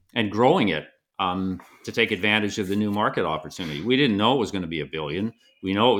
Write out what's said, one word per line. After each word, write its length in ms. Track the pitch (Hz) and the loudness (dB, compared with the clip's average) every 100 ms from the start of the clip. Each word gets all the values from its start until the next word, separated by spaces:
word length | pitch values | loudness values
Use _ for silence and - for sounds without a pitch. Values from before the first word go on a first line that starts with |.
| _ | _
and 180 | 123 107 | -4 -2
growing 380 | 104 127 180 107 | 2 4 4 2
it, 160 | 78 - _ _ - | -2 -6 _ _ -6
um, 420 | 95 92 95 92 - - | -4 -2 -4 -6 -12 -16
to 80 | - | -8
take 200 | 110 110 | -2 0
advantage 480 | 104 104 107 104 95 | 2 2 2 0 -2
of 80 | 92 | -2
the 80 | 101 | -2
new 160 | 104 | 0
market 340 | 104 113 127 87 | 0 0 0 -2
opportunity. 560 | 78 - - 85 73 | -4 -6 -10 -8 -6
We 160 | 101 131 | 0 2
didn't 200 | 143 101 | 2 4
know 180 | 110 139 | 2 2
it 40 | |
was 120 | 95 | 0
gonna 160 | 98 85 | -4 -4
be 140 | 82 | -6
a 40 | 69 | -6
billion. 480 | 78 73 82 110 - _ _ | -6 -4 -4 -4 -8 _ _
We 100 | 95 | -4
know, 220 | 98 120 104 | 4 4 4